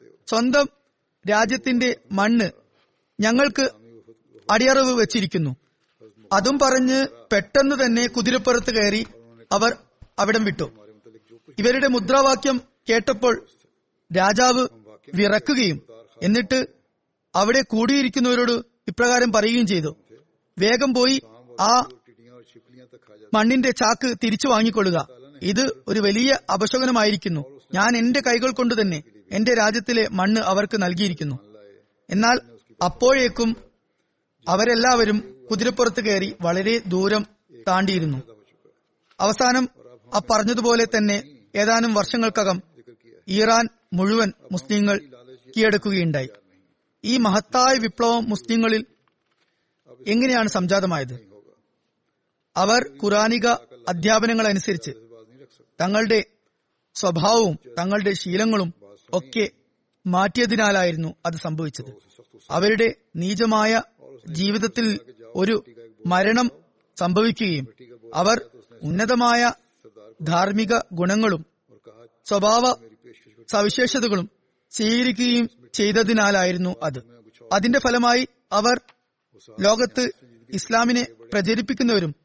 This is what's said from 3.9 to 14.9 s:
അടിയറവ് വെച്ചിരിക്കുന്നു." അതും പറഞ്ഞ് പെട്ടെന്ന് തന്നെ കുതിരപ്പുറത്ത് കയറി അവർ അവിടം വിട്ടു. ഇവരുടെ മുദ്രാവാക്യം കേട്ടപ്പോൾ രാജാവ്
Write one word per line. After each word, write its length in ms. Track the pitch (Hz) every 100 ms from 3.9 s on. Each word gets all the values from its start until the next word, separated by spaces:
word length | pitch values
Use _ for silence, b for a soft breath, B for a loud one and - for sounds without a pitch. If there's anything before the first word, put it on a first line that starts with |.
| - - - _ - -
അടിയറവ് 420 | 214 254 262 262
വെച്ചിരിക്കുന്നു." 640 | 247 214 240 196 190 151 127 _ _ _ _ - _ -
അതും 260 | 196 208 277
പറഞ്ഞ് 480 | 269 262 254 262 269 - -
പെട്ടെന്ന് 540 | 202 196 277 269 285 262
തന്നെ 220 | 233 240
കുതിരപ്പുറത്ത് 640 | 240 220 262 254 240 - 220
കയറി 320 | 208 208 226 - - - -
അവർ 260 | 196 220 - _ _ - -
അവിടം 240 | 202 220
വിട്ടു. 280 | 214 160 139 110 - - - 107 _ 117 - -
ഇവരുടെ 280 | 220 254 269
മുദ്രാവാക്യം 760 | 247 190 269 269 262 277 254 - _ -
കേട്ടപ്പോൾ 580 | 226 220 208 247 226 - _ _ _ _ _ _ 170
രാജാവ് 500 | 190 208 254 247 254 - 107